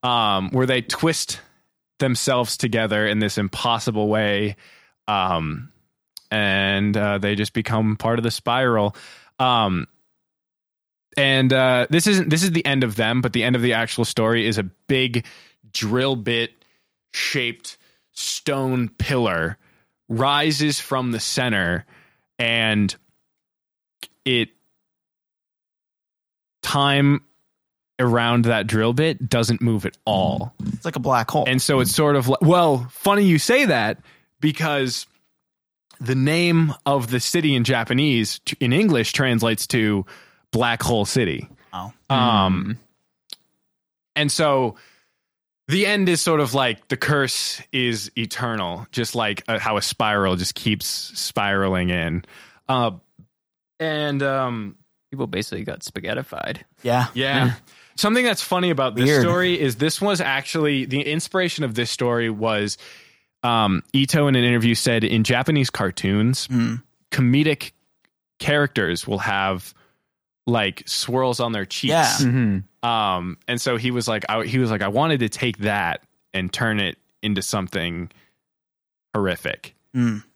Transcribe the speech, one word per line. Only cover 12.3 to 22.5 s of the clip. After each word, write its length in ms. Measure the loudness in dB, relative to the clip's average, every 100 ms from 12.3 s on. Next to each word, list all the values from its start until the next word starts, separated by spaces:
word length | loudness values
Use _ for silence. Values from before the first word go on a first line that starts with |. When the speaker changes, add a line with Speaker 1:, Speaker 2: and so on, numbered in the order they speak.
| 2
Speaker 1:
is 100 | 2
the 140 | 0 0
end 180 | 0
of 120 | 0 0
them, 260 | 0 0
but 100 | 0
the 100 | 0
end 120 | 0 2
of 60 |
the 120 | 2
actual 300 | 0 -2 -2
story 440 | -2 0 2 2 0
is 100 | -2
a 60 |
big 600 | -4 -8 _ 0 0 -2 -6 -18 -20 _ _
drill 440 | -6 -2 0 0 -2
bit 360 | -2 -2 -2 _ _ _ _ _ _
shaped 640 | -6 -4 -2 -4 -6 -16 -20 _ _ _
stone 760 | -10 -8 -6 -4 -2 0 -2 -2
pillar 680 | _ -2 0 2 0 -2 -6 _ _ _ _ _
rises 680 | -2 0 2 2 2 0 -2
from 320 | -2 -2 -2
the 80 | -4
center, 680 | -4 -2 0 0 0 -2 -6 -20 _ _ _ _
and 560 | -2